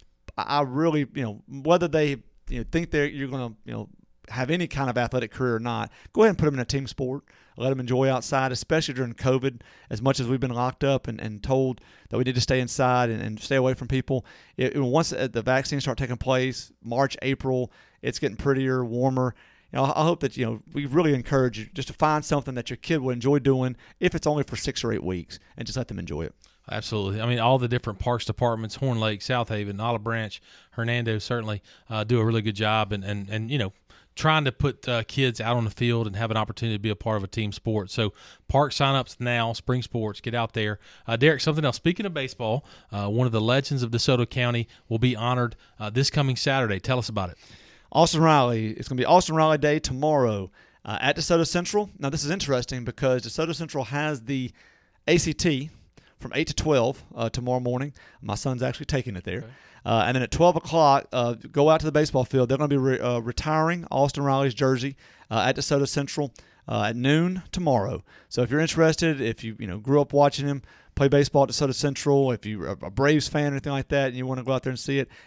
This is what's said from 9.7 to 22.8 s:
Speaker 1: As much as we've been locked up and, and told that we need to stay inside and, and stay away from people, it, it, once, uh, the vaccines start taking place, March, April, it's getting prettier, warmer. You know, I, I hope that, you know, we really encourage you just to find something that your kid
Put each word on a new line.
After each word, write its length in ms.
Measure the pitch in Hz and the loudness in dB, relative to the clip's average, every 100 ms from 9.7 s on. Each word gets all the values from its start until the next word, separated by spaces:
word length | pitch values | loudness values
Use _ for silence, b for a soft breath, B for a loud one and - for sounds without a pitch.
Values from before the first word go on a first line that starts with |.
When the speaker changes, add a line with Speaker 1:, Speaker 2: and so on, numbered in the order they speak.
| b b | b b
Speaker 1:
As 120 | 101 | -2
much 180 | 131 139 | 0 0
as 80 | 120 | 0
we've 140 | 131 | 0
been 120 | 123 | -2
locked 300 | 120 123 - | -2 -2 0
up 240 | 139 135 - | 0 0 -2
and, 140 | 113 | -10
and 200 | 110 107 | -10 -8
told 380 | - 135 131 123 b b b | 0 2 2 -2 b b b
that 80 | 117 | -2
we 80 | 127 | 0
need 100 | 123 | 0
to 60 | |
stay 180 | 120 131 | 2 2
inside 500 | 123 - 127 123 120 | 0 0 2 4 2
and, 120 | 110 | -2
and 180 | 107 107 | -6 -8
stay 160 | - 135 | -2 2
away 180 | 131 | 2
from 140 | 131 123 | 0 -2
people, 380 | 131 - 131 b b b b | -2 0 -4 b b b b
it, 180 | 127 - | -2 0
it, 40 | |
once, 340 | 127 143 160 | 2 2 2
uh, 160 | - 127 | 0 -2
the 100 | 117 | -2
vaccines 420 | 107 131 - 143 | 0 0 0 -4
start 140 | 139 123 | -2 -4
taking 200 | 131 120 | -4 -4
place, 540 | 127 131 131 120 - _ | 0 2 0 -4 -14 _
March, 320 | 113 120 135 - | -6 0 0 0
April, 500 | 131 135 135 131 123 b b b | -4 -2 0 -2 -2 b b b
it's 180 | 127 - | -6 -4
getting 160 | 139 104 | -4 -2
prettier, 480 | 139 135 131 131 | 0 2 2 0
warmer. 520 | 120 120 131 131 127 - b b b | -2 0 0 2 -2 -4 b b b
You 60 | 131 | -2
know, 80 | 135 | 0
I, 160 | - | 2
I 20 | |
hope 160 | 156 170 | 2 2
that, 160 | 135 - | -2 -2
you 100 | 117 | -4
know, 140 | 110 - | -4 -8
we 120 | - 143 | -8 0
really 280 | 147 160 | 2 4
encourage 440 | 135 113 139 127 107 | 2 2 2 2 -2
you 100 | 107 | -12
just 140 | - 135 | -10 -8
to 60 | |
find 320 | - 156 151 - | 0 2 2 0
something 300 | 143 135 123 | -2 -2 -8
that 140 | 113 | -8
your 80 | |
kid 220 | 120 | -10